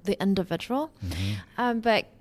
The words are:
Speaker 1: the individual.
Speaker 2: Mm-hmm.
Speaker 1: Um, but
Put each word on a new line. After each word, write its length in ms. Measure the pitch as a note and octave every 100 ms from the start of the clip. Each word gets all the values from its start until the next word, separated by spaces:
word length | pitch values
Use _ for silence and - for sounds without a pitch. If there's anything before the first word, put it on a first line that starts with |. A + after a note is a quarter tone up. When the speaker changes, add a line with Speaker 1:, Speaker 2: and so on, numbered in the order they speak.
Speaker 1:
the 160 | F#3+ -
individual. 680 | G3 F#3+ F3+ E3+ - C4 D#4 -
Speaker 2:
Mm-hmm. 300 | F2+ E2 G2 G#2 - -
Speaker 1:
Um, 240 | A#3+ A#3
but 300 | A3+ G#3+ - -